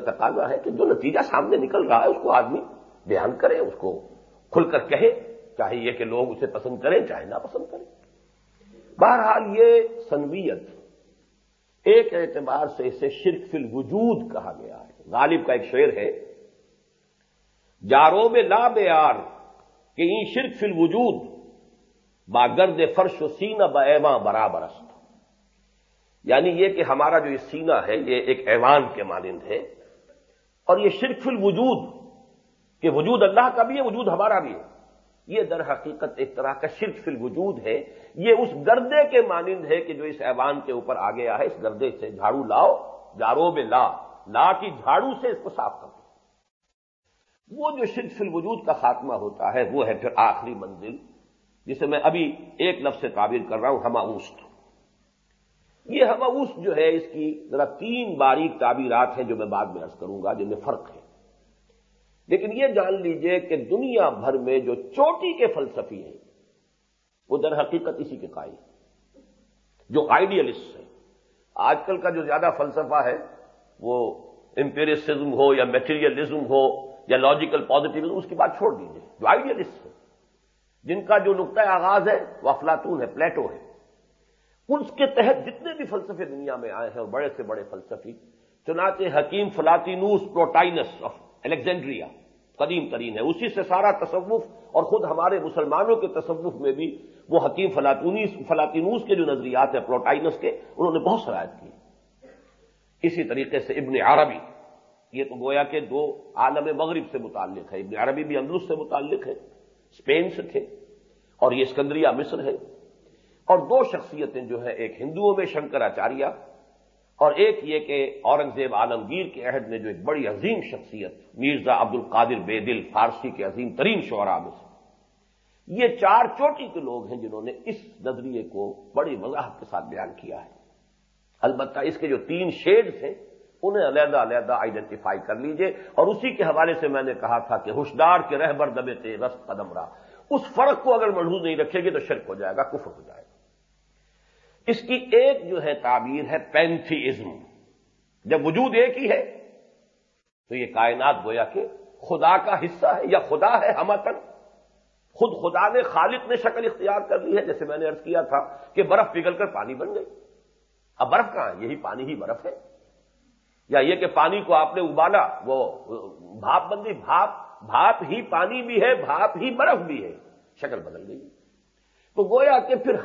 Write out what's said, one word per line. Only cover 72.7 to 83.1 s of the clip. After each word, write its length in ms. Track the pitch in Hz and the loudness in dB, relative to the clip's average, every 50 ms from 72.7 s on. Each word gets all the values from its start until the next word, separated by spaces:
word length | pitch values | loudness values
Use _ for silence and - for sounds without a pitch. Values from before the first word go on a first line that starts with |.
| 139 156 151 - 147 147 131 | -2 -4 -2 0 2 2 2
ہے 120 | 123 127 - - - - - - _ _ _ _ _ _ _ | 2 0 -4 -6 -12 -18 -20 -20 _ _ _ _ _ _ _
وہ 160 | - 117 123 123 120 101 - - - - - - _ _ - | -4 -2 -2 -2 -2 -2 -6 -8 -14 -20 -20 -20 _ _ -4
امپیریسزم 760 | - 143 139 - 139 156 151 151 151 - 156 151 135 147 143 127 | -4 -4 -2 -2 -2 0 0 0 -2 -2 -2 -4 -2 -2 -2 2
ہو 180 | 123 139 139 139 | 4 6 6 6
یا 100 | 131 127 | 4 4
میٹیریلزم 800 | 123 120 131 131 - 156 151 151 143 123 139 151 143 147 151 139 | 2 2 0 0 0 -2 2 2 2 2 0 -4 -4 -4 -4 -2
ہو 160 | 123 135 135 135 131 - - - - - - - - | 2 4 4 4 4 2 -2 -8 -14 -18 -12 -4 0
یا 80 | 127 | 2
لاجیکل 480 | 131 131 135 147 147 151 151 - 147 - | 4 6 4 4 4 2 0 -2 -2 0
پازیٹیوزم، 520 | - 165 170 147 156 151 156 156 170 190 | 2 2 2 2 0 -4 -4 -4 -4 -4
اس 100 | 190 - - | -6 -8 -6
کی 60 | 180 | 0
بات 220 | 165 - - - - | 0 2 2 2 0
چھوڑ 120 | 196 - - | 0 0 0
دیجئے۔ 260 | - - - - - - - _ - | -2 -8 -14 -16 -18 -20 -20 _ -2
جو 60 | 104 110 | 2 4
آئیڈیلسٹ 580 | 180 240 262 269 233 - 175 - - - - | 4 4 2 -2 -4 -6 -6 -10 -12 -20 -20
ہیں، 60 | - - _ _ _ _ _ _ _ _ _ _ _ _ _ _ _ _ _ - | -20 -20 _ _ _ _ _ _ _ _ _ _ _ _ _ _ _ _ _ -8
جن 180 | 131 175 202 190 | -6 -6 -2 2
کا 140 | 180 214 202 | 4 4 4
جو 160 | 180 196 196 | 6 4 2
نقطۂ 320 | 185 180 - - 220 214 196 | 2 0 -2 0 2 2 4
آغاز 380 | 185 175 170 185 202 208 170 208 | 4 4 4 4 4 4 4 4
ہے 100 | 202 - - - - - - | 2 0 0 -4 -10 -4 0
وہ 60 | 135 | 0
افلاطون 500 | 135 - 147 160 160 156 - 202 175 143 | 0 0 2 0 0 0 0 -4 -4 -4
ہے، 60 | 120 | -4
پلیٹو 360 | 117 | -4